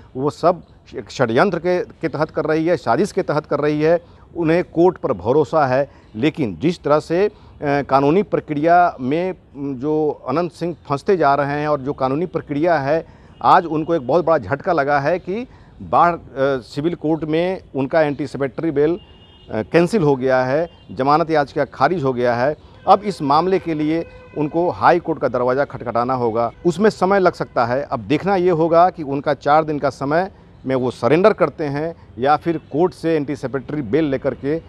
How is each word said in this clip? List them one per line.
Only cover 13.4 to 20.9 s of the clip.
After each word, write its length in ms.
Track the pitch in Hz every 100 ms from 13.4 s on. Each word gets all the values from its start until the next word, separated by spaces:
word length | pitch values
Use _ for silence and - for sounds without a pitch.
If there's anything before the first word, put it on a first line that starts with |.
आज 240 | 123 165 165
उनको 280 | 156 160
एक 120 | 170 123
बहुत 180 | 160
बड़ा 140 | 160 160
झटका 340 | 98 139 190
लगा 280 | 165 139 143
है 180 | 139 175
कि 280 | 175 202 247 - - -
बाढ़, 320 | 92 127 170
अ, 60 | 170 - -
सिविल 540 | 135 135 107 - 151
कोर्ट 300 | 170 151 160
में 380 | 156 160 180 190 -
उनका 280 | 135 135 165
एंटीसिपेटरी 680 | 151 139 143 127 139 110 165
बेल, 300 | 139 151 180 - - - - -
अ, 120 | 110
कैंसिल 400 | 107 165 175 226
हो 140 | 147 139
गया 280 | 131 131
है, 260 | 127 143 170 - -